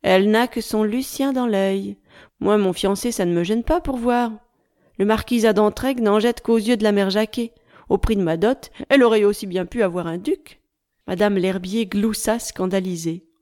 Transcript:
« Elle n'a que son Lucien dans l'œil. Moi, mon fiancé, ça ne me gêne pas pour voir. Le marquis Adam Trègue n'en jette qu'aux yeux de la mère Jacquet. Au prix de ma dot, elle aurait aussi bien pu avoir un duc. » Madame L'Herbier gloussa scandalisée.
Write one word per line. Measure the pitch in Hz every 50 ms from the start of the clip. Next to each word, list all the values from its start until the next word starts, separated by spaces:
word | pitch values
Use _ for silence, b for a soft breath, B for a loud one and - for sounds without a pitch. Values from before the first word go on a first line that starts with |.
| -
« |
Elle | 196 185 185 196 208
n'a | 214 226 240 247
que | - 240
son | 220 - - 214 214
Lucien | 214 208 254 269 - - - 277 277 269
dans | 254 247 240
l'œil. | 214 196 196 196 196 196 196 202 202 _ B B B B B B B _
Moi, | - 190 208 208
mon | 202 190
fiancé, | 175 - - 196 196 196 - 240
ça | 233 - 190
ne | 175 175
me | 170 170
gêne | 170 214 233 233
pas | - 311 349
pour | 339 - 262 247
voir. | 233 247 240 240 240 233 220 214 _ _ _ _ _ _ _ _ _ _ _ -
Le | 185
marquis | 208 220 220 - - 247 240 214
Adam | 226 214 190 214 208
Trègue | 202 - 254 262 277 247
n'en | 226 208 202 214
jette | 208 240 240 -
qu'aux | - - 233
yeux | 226 202 214 247 214
de | 214
la | 214 202
mère | 202 196 190
Jacquet. | 190 208 220 214 - - 233 226 _ b b b b b b b
Au | - 196
prix | - - 226
de | 202 185
ma | 165 160 165
dot, | 180 220 269 - - - B B B B
elle | 269 277 254
aurait | 233 220 214 208
aussi | 202 208 - -
bien | 196 175 185 180
pu | 175 - 240 220
avoir | 185 170 180 170 170
un | 165 175
duc. » | 196 285 381 - _ - - _ _ _ _ _ _ _ _ _ _ -
Madame | 185 180 208 208 202
L'Herbier | 190 175 190 185 190 180 185 196 226 226
gloussa | 190 - 202 202 226 214 - - - 214 240
scandalisée. | - - - - 190 185 180 190 185 185 180 165 165 170 160 180 _ _ _ _